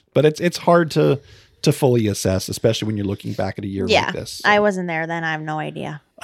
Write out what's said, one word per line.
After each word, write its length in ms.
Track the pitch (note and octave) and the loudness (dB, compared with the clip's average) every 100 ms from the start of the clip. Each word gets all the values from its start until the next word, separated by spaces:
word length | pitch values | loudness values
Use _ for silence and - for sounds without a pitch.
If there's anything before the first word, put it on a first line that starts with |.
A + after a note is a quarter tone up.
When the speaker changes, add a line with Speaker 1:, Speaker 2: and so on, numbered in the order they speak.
| _ | _
Speaker 1:
But 100 | C#3 | 2
it's, 160 | D3+ D3+ | 2 2
it's 160 | F3 - | -2 0
hard 340 | - E3+ E3 | 4 4 4
to, 280 | D#3 D3+ C#3 - - _ _ | 2 2 2 -4 -20 _ _
to 100 | D#3+ | 0
fully 340 | C#3 C#3 A#2+ G#2+ | 4 4 4 2
assess, 420 | G2 F#2+ F#2+ - | 0 0 0 -2
especially 380 | - A2+ A2+ G#2+ | 0 0 0 -2
when 100 | G#2+ | -2
you're 100 | G2+ | -4
looking 280 | G2+ A2+ | -4 -6
back 240 | G#2+ F#2+ G2 | -6 -6 -6
at 60 | |
a 40 | G2 | -6
year 180 | G2 G2 | -4 0
Speaker 2:
Yeah, 200 | F#3 - | 2 0
Speaker 1:
like 80 | |
this, 260 | - - - | -4 -10 -4
Speaker 2:
I 140 | - G#3 | 2 4
Speaker 1:
so. 60 | |
Speaker 2:
wasn't 260 | G#3 F#3 F3 | 2 0 -4
there 180 | D#3+ E3 | -4 -4
then. 160 | E3+ | -4
I 100 | D#3+ | -4
have 100 | D#3 | -6
no 160 | D#3 D#3 | -6 -6
idea. 420 | D3+ D#3 C#3+ D3+ _ - | -8 -8 -10 -12 _ -6